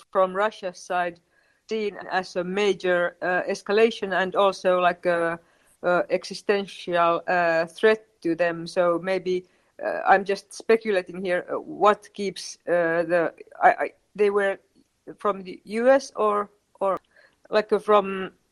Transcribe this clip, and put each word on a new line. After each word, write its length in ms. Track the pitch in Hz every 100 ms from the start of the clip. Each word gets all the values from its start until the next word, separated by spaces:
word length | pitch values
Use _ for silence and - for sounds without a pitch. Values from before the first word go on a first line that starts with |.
| _
from 220 | 196 185
Russia's 440 | 185 214 - 185 175
side, 400 | - 180 175 170 _ _ _ _ -
seen 280 | 220 208 185 -
as 260 | 185 180 185
a 80 |
major, 720 | 180 190 208 185 185 175 175 -
uh, 200 | 175 180 -
escalation 640 | 190 - 202 233 220 196
and 240 | 180 185 175
also, 420 | 196 190 185 180
like, 280 | 180 175 180
a, 340 | 170 170 170 _ _ _ _
a 220 | 180 175 -
existential, 1120 | 180 - 196 - 202 190 - - 175 170 170 -
uh, 400 | 180 170 165 170
threat 380 | - 214 220 _ _
to 160 | 170 160
them. 300 | 170 165 165
So 340 | 185 175 170
maybe, 440 | 185 190 185 180 180 _ _ -
uh, 160 | - 85 -
I'm 180 | 190
just 280 | 196 196 -
speculating 720 | - - 226 226 190 180 175
here, 220 | 190 180 -
uh, 80 | 131
what 500 | 151 151 202 202 -
keeps, 440 | - 196 180 - - -
uh, 340 | 175 165 170 165
the, 240 | 175 156 - - -
I, 100 | 185
I, 200 | - 143 - _
they 160 | - 202
were 300 | 202 196 190 _ _ _ _ - 156
from 240 | 214 190
the 180 | 185 -
U 240 | - 220 247
S 240 | 269 -
or, 340 | - 214 208 202 _ _ -
or, 220 | 196 175 _ _ _ _ -
like, 220 | 214 -
uh, 60 | 202
from 500 | 208 208 196 190 185 - _